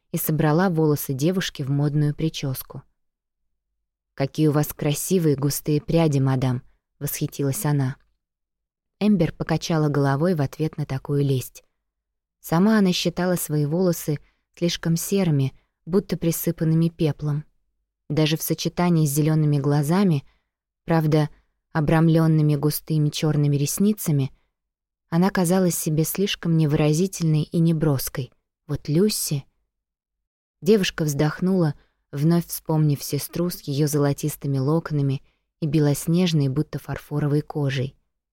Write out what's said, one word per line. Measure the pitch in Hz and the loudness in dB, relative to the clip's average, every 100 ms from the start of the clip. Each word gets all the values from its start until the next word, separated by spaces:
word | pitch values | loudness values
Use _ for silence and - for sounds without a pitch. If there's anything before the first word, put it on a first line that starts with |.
| _ | _
и | 165 | -6
собрала | - 151 151 156 196 | -4 0 2 2 2
волосы | 160 156 147 - | 2 2 0 -2
девушки | 131 156 185 - - | -2 0 0 -4 -6
в | 135 | -4
модную | 143 147 147 147 | 0 0 0 0
причёску. | 147 160 - 143 131 - 135 - _ _ _ _ _ _ _ _ _ _ _ _ | 0 -4 -4 -6 -8 -10 -18 -20 _ _ _ _ _ _ _ _ _ _ _ _
«Какие | - 139 - 156 | -6 -6 0 2
у | |
вас | 147 151 | 2 0
красивые | - 151 147 - 190 160 139 | -2 -4 -4 -2 0 2 2
густые | 143 - - 147 | 0 -4 -2 -4
пряди, | - 165 160 139 | 0 2 2 2
мадам!» — | 135 131 127 127 - _ _ _ | 0 0 0 -2 -8 _ _ _
восхитилась | 143 - 147 - 139 135 151 | -10 -6 -8 -4 -4 -2 0
она. | 147 131 139 _ _ _ _ _ _ _ _ _ _ | 0 -2 -6 _ _ _ _ _ _ _ _ _ _
Эмбер | 208 202 156 | 2 2 2
покачала | - 151 160 - 160 151 | -2 -4 -4 0 0 2
головой | 147 139 139 175 | 2 0 0 0
в | 165 | 0
ответ | 135 - 156 - | -2 -4 -6 -4
на | 147 | -6
такую | 131 - 143 | -6 -4 -2
лесть. | 139 131 - - _ _ _ _ _ _ _ _ | 0 -2 -4 -16 _ _ _ _ _ _ _ _
Сама | - 165 202 220 | -2 2 4 4
она | 190 | 2
считала | 175 175 175 180 | 0 -2 -2 -2
свои | 175 - 151 143 | -2 -2 -2 0
волосы | 165 185 165 - 147 - _ _ | 0 0 -2 -4 -6 -8 _ _
слишком | - 170 - 165 165 | -6 -4 -2 -2 -2
серыми, | - 196 175 143 135 - _ _ | -2 0 2 2 0 -4 _ _
будто | - 190 202 165 | -4 -2 -2 -4
присыпанными | 165 - - 165 160 160 165 | -2 -2 -4 -2 0 2 0
пеплом. | - 160 - 147 147 - _ _ _ _ _ _ | 0 -2 -2 -4 -6 -8 _ _ _ _ _ _
Даже | 151 156 156 | 0 0 0
в | |
сочетании | - 165 170 - 175 165 151 | -4 -4 -4 0 2 4 2
с | |
зелёными | 143 151 156 151 147 | 2 2 2 2 0
глазами, | 143 147 143 185 202 143 - _ _ _ _ _ | 2 0 2 2 2 0 -4 _ _ _ _ _
правда, | - 165 156 151 147 - _ _ _ | -2 0 2 2 0 -6 _ _ _
обрамлёнными | 165 147 160 165 160 160 156 151 147 | -2 2 4 6 4 4 4 4 2
густыми | 147 - - 156 151 | 0 -2 -2 0 0
чёрными | - 156 147 147 143 | 0 0 2 2 0
ресницами, | 143 - 202 214 - 143 135 - _ _ _ _ _ _ _ | -2 0 0 0 0 0 -2 -6 _ _ _ _ _ _ _
она | 165 190 | 2 2
казалась | 196 170 190 180 - | 2 0 2 2 0
себе | - 156 | -2 -2
слишком | 160 - 202 - 170 160 | -2 -2 -4 -2 0 2
невыразительной | 151 151 151 151 190 - 165 151 | 2 2 2 2 -2 -2 0 0
и | - 175 | 0 0
неброской. | 165 160 156 135 - - 127 _ _ _ - | 2 2 0 0 -4 -8 -10 _ _ _ -8
Вот | 143 - | -8 -2
Люси... | 151 214 - - 143 - _ _ _ _ _ _ _ _ _ _ _ | 0 2 0 -4 -6 -6 _ _ _ _ _ _ _ _ _ _ _
Девушка | 151 214 180 - | 2 2 2 -2
вздохнула, | 151 143 151 - 180 190 160 - _ _ _ | -4 0 -2 0 -2 2 0 -2 _ _ _
вновь | 143 156 170 165 | -2 2 2 0
вспомнив | - - 156 151 139 | -10 -2 0 2 0
сестру | - 143 - 165 175 | -4 -8 -6 -4 -4
с | - | -6
её | - 139 151 | -6 -2 0
золотистыми | 151 143 143 151 - 143 135 | 2 0 -2 -6 -6 -4 -2
локонами | 131 165 - 151 139 135 - _ _ _ | 0 -2 -2 -2 -2 -4 -8 _ _ _
и | 156 | -2
белоснежной, | 156 147 139 - 170 180 160 139 | 2 2 0 0 0 2 2 0
будто | 131 151 143 | 0 -4 -8
фарфоровой | - 139 - 147 147 147 | -10 -12 -8 -4 0 -2
кожей. | 147 156 139 135 135 - _ _ _ | -2 -4 -2 -2 -6 -10 _ _ _